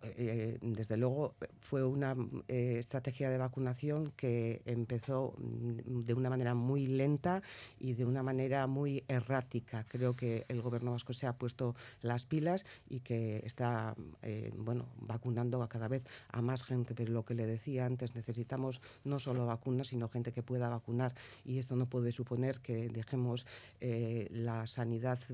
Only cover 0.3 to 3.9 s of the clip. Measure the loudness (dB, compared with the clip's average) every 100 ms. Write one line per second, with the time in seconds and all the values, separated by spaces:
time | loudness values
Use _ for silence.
0.3 | 0 0 -2 -2 -2 0 2 4 2 0
1.3 | -4 -10 -10 -4 0 2 2 0 0 -2
2.3 | -4 -2 2 2 2 0 -2 -2 0 0
3.3 | 2 0 0 0 0 0